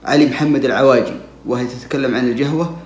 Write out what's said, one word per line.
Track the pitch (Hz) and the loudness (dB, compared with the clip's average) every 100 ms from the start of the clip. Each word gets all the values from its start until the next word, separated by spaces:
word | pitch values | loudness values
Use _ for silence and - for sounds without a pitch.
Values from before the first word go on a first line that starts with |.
| - | 0
علي | 147 147 | 2 2
محمد | 127 151 139 127 | 2 0 2 2
العواجي، | 101 135 120 95 - - - - | 2 4 4 2 -6 -14 -14 -6
وهي | 123 123 | -4 -6
تتكلم | 123 - 139 131 120 | -8 -8 -4 -2 0
عن | 123 | -2
الجهوة | 117 143 156 170 - | 0 -2 -2 -4 -6